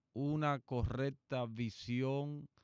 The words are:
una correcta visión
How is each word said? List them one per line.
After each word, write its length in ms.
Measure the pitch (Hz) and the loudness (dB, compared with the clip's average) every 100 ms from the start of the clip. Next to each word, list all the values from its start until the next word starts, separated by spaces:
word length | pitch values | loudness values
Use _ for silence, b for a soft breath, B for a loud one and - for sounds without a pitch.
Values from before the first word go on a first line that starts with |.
| _ | _
una 460 | 120 143 151 147 139 | -2 0 2 2 2
correcta 880 | - 123 117 131 139 139 - 131 117 | 0 0 2 0 -2 -2 -4 -2 -2
visión 1000 | 113 113 - - 123 131 139 147 147 139 _ | -2 -2 -2 -2 0 2 0 -2 -6 -10 _